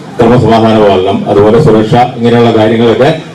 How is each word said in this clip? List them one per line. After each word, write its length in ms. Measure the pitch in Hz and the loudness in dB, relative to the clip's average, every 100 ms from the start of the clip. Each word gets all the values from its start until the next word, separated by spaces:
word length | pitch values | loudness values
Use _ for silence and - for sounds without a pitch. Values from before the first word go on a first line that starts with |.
| - - | -10 -2
ക്രമസമാധാന 680 | 117 123 107 113 110 107 104 | 0 2 2 0 2 2 2
പാലനം, 400 | 95 95 101 101 | 0 -2 -4 -2
അതുപോലെ 340 | 101 104 113 | 0 2 2
സുരക്ഷ, 320 | 113 107 107 | 2 0 0
ഇങ്ങനെയുള്ള 600 | 120 123 123 117 120 117 110 | 0 0 -2 -2 0 2 0
കാര്യങ്ങളൊക്കെ 680 | 107 113 117 107 127 - - | 0 0 0 0 0 -2 -8